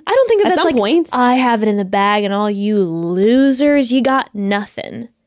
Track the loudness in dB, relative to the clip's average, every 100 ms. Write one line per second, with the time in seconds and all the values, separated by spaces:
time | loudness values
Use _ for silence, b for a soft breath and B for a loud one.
0 | 0 0 2 2 2 2 0 0 0 0
1 | 0 0 0 2 0 0 0 -2 -2 -2
2 | 0 0 0 -2 -2 -2 -2 0 0 -2
3 | -4 0 2 4 2 2 2 2 2 0
4 | 0 -2 -4 -6 -4 -4 -6 -12 -14 -14
5 | -16 _